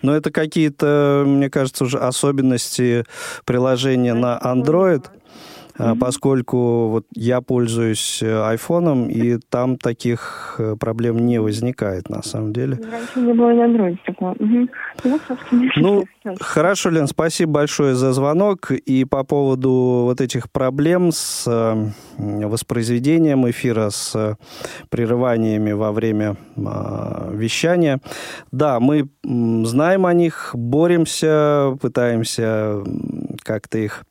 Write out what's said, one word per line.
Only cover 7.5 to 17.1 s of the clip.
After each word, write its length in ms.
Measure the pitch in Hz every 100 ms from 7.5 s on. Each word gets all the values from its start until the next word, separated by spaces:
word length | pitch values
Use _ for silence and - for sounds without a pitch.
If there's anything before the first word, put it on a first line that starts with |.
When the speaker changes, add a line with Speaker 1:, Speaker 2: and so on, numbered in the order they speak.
| 123 117 113 113 107 - -
Speaker 1:
э, 60 | 113 110 107
айфоном, 580 | 113 - 170 175 135 113
и 300 | 113 120 120 -
там 280 | 123 127 127
таких, 800 | - 117 123 117 - - - -
э, 160 | 110
проблем 500 | 107 117 113 117 113
не 140 | 120 120
возникает, 720 | 107 104 123 127 104 92 92
на 100 | -
самом 300 | - 113 110
деле. 280 | 107 135 127 226
Speaker 2:
Раньше 300 | 233 233 254
не 120 | 240
было 200 | 233 233
на 140 | 233 233
Android 300 | 233 190 175
такого. 300 | - 185 185 -
Мгм. 280 | 214 240 247 - - -
Ну, 60 | 254
вот, 80 | 302 -
собственно, 420 | 254 - 240 254 254
Speaker 1:
Ну, 280 | 170 202 190 _
Speaker 2:
всё. 140 | 214 190
Speaker 1:
хорошо, 500 | - - 165 196 -
Лен, 160 | 165
спасибо 460 | 143